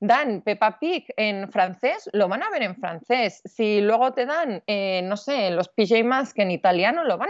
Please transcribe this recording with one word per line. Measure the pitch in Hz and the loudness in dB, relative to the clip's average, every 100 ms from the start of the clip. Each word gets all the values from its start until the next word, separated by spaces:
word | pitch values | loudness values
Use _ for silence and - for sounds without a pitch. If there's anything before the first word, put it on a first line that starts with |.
dan | 208 247 285 196 | 2 2 2 -2
Peppa | - 202 220 214 | -2 0 0 0
Pig | 320 359 - - | -4 -4 -6 -4
en | 214 196 196 | -2 -2 -4
francés, | 208 185 180 254 415 - | 0 0 0 -2 -2 -2
lo | 208 185 | 0 0
van | 220 | 0
a | 427 | -4
ver | 339 | -4
en | 202 | -4
francés. | 180 175 165 - 247 208 - | -6 -8 -6 -2 0 0 -4
Si | - - 214 208 | -10 -4 0 2
luego | 202 226 254 | 4 4 2
te | 262 254 | 0 -2
dan, | 311 302 185 - | -2 -2 -4 -4
eh, | 208 196 185 | -2 -2 -2
no | 180 208 | -2 -6
sé, | - 277 190 | -4 -2 0
los | 175 175 | 0 -2
P | - 196 | 0 2
J | 226 | 4
Masks | 233 262 269 - | 4 0 -2 -2
en | 190 | -2
italiano, | 180 190 175 202 330 | 2 2 2 2 0
lo | 294 | 0
van | 180 | -2